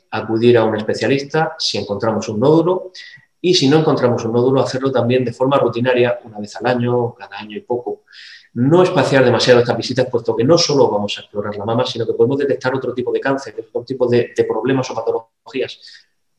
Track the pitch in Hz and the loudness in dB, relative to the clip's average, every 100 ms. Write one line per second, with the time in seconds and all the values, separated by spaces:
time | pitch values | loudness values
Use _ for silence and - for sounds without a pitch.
0 | _ 110 107 110 120 117 110 107 - 101 | _ -8 -4 2 4 6 4 0 -4 -2
1 | 113 139 - 156 156 - - 107 101 101 | 0 0 -2 -2 -4 -4 -6 -6 -6 -4
2 | 113 104 110 107 131 165 165 185 - - | -2 -2 -4 0 4 4 2 -2 -6 -16
3 | - - _ _ 175 180 135 156 151 135 | -20 -20 _ _ 0 2 4 4 2 2
4 | 123 113 113 117 123 135 113 127 135 123 | 0 0 -2 0 2 2 0 -2 -2 0
5 | 117 127 120 117 131 139 120 117 123 123 | 0 0 -2 -2 0 2 0 0 0 2
6 | 123 120 117 107 104 - 120 123 120 123 | 0 -2 -8 -14 -14 -4 -2 0 0 0
7 | 117 - 101 101 107 104 - 123 - - | -2 -6 -14 -14 -12 -14 -6 -6 -6 -10
8 | _ - - - _ 117 131 170 185 147 | _ -20 -20 -20 _ -2 4 4 4 2
9 | 127 139 127 113 - 120 120 110 - 123 | 2 4 4 4 4 4 4 -2 -2 -2
10 | 123 120 - 113 135 170 160 143 120 104 | -2 -2 -2 0 2 4 4 2 2 2
11 | 104 - - 104 104 101 101 117 123 117 | -4 -8 -10 -8 -8 -8 -4 -2 -2 0
12 | 113 - 117 139 139 127 127 131 127 120 | 0 2 2 2 0 -2 -2 -2 -4 -4
13 | 120 110 135 135 - 110 - - 120 131 | -4 -2 -2 -4 -6 -14 -10 -10 -8 -2
14 | 123 120 117 - 117 110 120 135 127 110 | 2 2 0 -2 -2 -2 0 -2 -2 -4
15 | 113 113 - _ - 131 113 - - - | -4 -4 -8 _ -12 -8 -8 -10 -20 -20
16 | _ _ _ | _ _ _